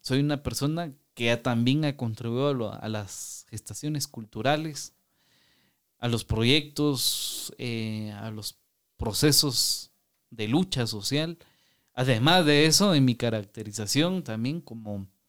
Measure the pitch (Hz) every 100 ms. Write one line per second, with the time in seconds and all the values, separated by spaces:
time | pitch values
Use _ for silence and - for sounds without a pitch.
0 | - 131 147 143 127 117 139 165 170 135
1 | _ - 117 120 127 117 120 143 151 139
2 | 120 107 117 120 143 135 107 - 113 107
3 | 98 - - - - 110 - 104 151 151
4 | - - 110 113 120 151 156 143 - _
5 | _ _ _ _ _ _ _ _ _ _
6 | 120 117 - 113 117 151 147 - 147 135
7 | - - - - - - 123 113 110 110
8 | 107 104 110 107 104 - _ _ _ _
9 | 107 104 147 139 151 127 - - - _
10 | _ _ _ 113 107 143 185 139 113 110
11 | 98 139 160 165 _ _ _ _ _ -
12 | 131 113 139 180 151 147 156 156 202 156
13 | 131 117 120 110 98 - 104 104 104 135
14 | 170 185 135 110 120 165 - 113 107 101
15 | 98 _